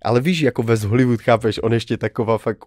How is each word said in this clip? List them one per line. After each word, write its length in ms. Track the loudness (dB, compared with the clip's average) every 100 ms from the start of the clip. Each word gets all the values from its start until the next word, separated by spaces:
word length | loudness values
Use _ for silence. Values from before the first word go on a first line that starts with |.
Ale 200 | 0 0
víš, 200 | 2 0
jako 220 | 0 0
West 200 | 0 0
Hollywood, 380 | 2 2 2 0
chápeš, 380 | 2 2 0 -2
on 100 | 0
ještě 240 | -2 -2 -4
taková 400 | -4 -2 -2 -2
fakt, 280 | -2 -6